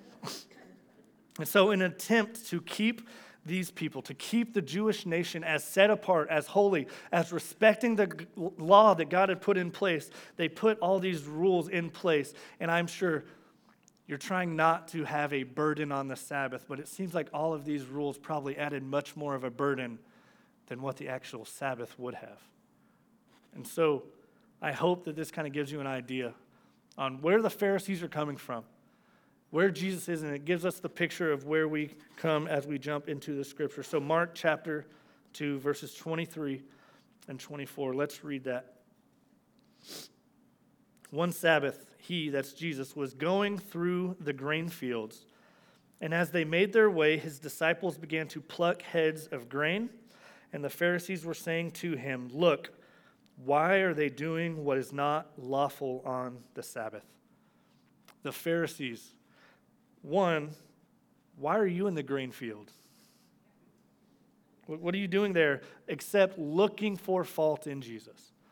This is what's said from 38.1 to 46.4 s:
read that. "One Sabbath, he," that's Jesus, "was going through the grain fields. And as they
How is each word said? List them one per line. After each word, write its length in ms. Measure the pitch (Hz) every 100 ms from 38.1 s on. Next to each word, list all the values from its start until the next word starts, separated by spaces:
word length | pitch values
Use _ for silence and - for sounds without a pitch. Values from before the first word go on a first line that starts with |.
| -
read 220 | 151 139 131
that. 360 | 123 - - _ _ _ _ _ _ _ _ _ _ - - - _ _ _ _ _ _ _ _ _ -
"One 200 | 143 175
Sabbath, 540 | 170 170 156 139 - - -
he," 300 | - 175 151
that's 240 | 139 135
Jesus, 420 | - 165 139 135 -
"was 180 | 139
going 460 | 127 156 190 202 208
through 580 | - 170 175 180 180 180
the 140 | 147
grain 340 | 139 139 156 165
fields. 600 | - 127 117 110 - - _ _ _ _ _ _ -
And 100 | 160
as 200 | 165 170
they 120 | 170